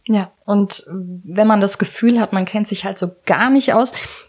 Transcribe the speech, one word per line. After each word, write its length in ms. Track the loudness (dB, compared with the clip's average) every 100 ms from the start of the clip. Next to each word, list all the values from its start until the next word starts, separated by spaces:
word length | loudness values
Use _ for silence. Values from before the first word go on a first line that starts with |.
| -2
Ja, 240 | -2 -2 _ -2
und 380 | 0 0 -6 -12
wenn 580 | -12 -12 -14 -6 2 4
man 140 | 4
das 180 | 2 -2
Gefühl 400 | -4 0 2 2
hat, 140 | 2
man 120 | -2 -2
kennt 200 | -4 -4
sich 180 | -4
halt 140 | -6 -6
so 140 | -8 -6
gar 260 | 0 2 4
nicht 220 | 4 4
aus, 200 | 2 2 -4 -14 -16